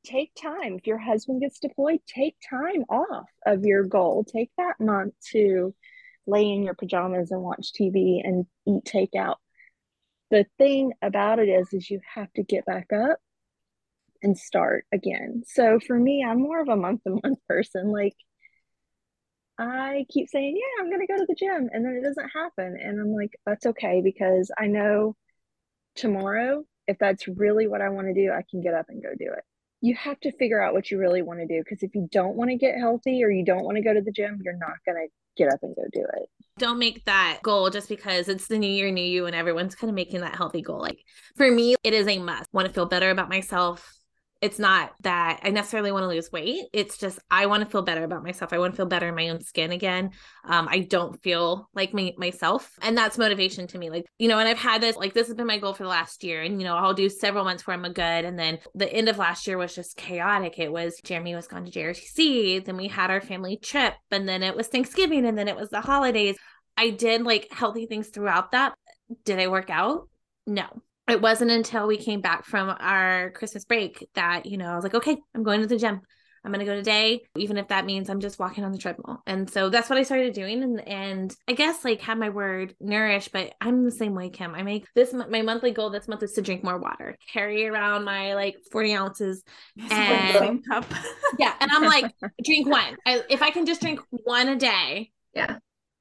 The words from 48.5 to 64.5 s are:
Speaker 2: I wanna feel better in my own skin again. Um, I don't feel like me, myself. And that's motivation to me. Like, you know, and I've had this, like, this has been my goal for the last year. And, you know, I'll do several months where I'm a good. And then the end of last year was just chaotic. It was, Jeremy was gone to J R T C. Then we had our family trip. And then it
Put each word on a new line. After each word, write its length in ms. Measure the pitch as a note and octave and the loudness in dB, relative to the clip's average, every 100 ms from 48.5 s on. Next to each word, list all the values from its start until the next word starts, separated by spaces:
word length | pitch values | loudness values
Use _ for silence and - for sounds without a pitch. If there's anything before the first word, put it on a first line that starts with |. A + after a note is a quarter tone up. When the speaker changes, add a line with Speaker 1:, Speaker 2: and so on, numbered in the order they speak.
Speaker 2:
I 60 | F3 | 0
wanna 160 | F3+ | 0
feel 140 | F#3 F3+ | -2 -2
better 200 | F3+ E3+ | 0 -2
in 60 | |
my 160 | E3 E3 | -2 -2
own 100 | E3 | -4
skin 300 | - - D#3+ | -6 -4 -2
again. 380 | F3+ G3 F3+ F#3+ - - - | -2 -2 -2 -4 -8 -20 -16
Um, 240 | - E3+ D#3+ | -2 0 2
I 120 | F#3 | 0
don't 420 | F3 F3+ F3 E3+ | 2 0 0 -4
feel 480 | F#3 E3+ E3+ F#3+ - G3+ | -2 0 2 -2 -6 -6
like 180 | G3 | -4
me, 220 | G3+ F#3 F3 | -2 -4 -4
myself. 560 | F3+ F3+ E3+ A#3+ - - | -6 -2 0 0 -4 -6
And 160 | A3 A#3 | 0 2
that's 220 | A3 A#3 | 2 2
motivation 480 | A3 G3 F#3+ F#3 F3+ | 2 2 0 -2 -10
to 100 | F3+ | -10
me. 140 | E3 | -8
Like, 160 | E3+ E3+ - | -8 -10 0
you 100 | A3+ | 4
know, 120 | A3 | 4
and 100 | A3+ | 4
I've 80 | A#3 | 2
had 240 | B3 A3 | 2 2
this, 140 | A3+ A3 | 2 0
like, 180 | G3 | 0
this 140 | A3+ A3+ | 0 0
has 80 | A3+ | -2
been 100 | A#3 | -2
my 140 | G#3+ | -2
goal 160 | G3 G3 | -4 -4
for 80 | |
the 60 | F#3 | -2
last 340 | F3 E3 - | -2 -4 -8
year. 180 | F#3 D#3+ | -8 -6
And, 180 | E3 G3 | -4 -4
you 60 | F#3 | -2
know, 100 | E3+ | 2
I'll 200 | F#3+ F#3+ | 2 4
do 120 | G3 | 2
several 360 | G3 G3+ G3+ | 2 -2 0
months 240 | F#3+ F3+ - | -2 -4 -6
where 80 | F3+ | -6
I'm 100 | F3+ | -6
a 80 | |
good. 320 | F3+ E3+ E3+ E3+ | -2 0 0 -2
And 140 | F3 | -4
then 180 | D#3+ E3 - | -4 -4 -8
the 180 | - G3 | -4 -2
end 180 | A3 A3 | 0 0
of 100 | G3+ | 2
last 260 | F3 F3+ - | 0 -2 -4
year 140 | F#3 | -4
was 160 | F3+ F3+ | -4 -8
just 200 | F3 - | -14 -14
chaotic. 640 | - F3 F3+ G3+ F3 - | -10 -4 0 0 -2 -4
It 140 | D#3 | -4
was, 280 | E3 E3+ E3+ | -4 -4 -8
Jeremy 320 | - E3+ F3 E3+ | -8 -8 -6 -8
was 120 | E3+ | -10
gone 180 | F3+ F3+ | -12 -10
to 40 | |
J 140 | F3 | -6
R 100 | D#3+ | -6
T 80 | F3+ | -8
C. 560 | - - D#4 B3+ G3 F#3 | -6 2 2 4 2 0
Then 200 | F#3+ F#3 | -4 -8
we 100 | G3 | -6
had 240 | G3 F#3 | -2 0
our 100 | F#3+ | 0
family 360 | G3 F#3 F#3 G3+ | -4 -8 -8 -8
trip. 360 | - C#4+ A#3+ - _ | -4 0 0 -2 _
And 180 | G3 F#3+ | -4 -2
then 140 | F#3 | -2
it 140 | F#3 | -2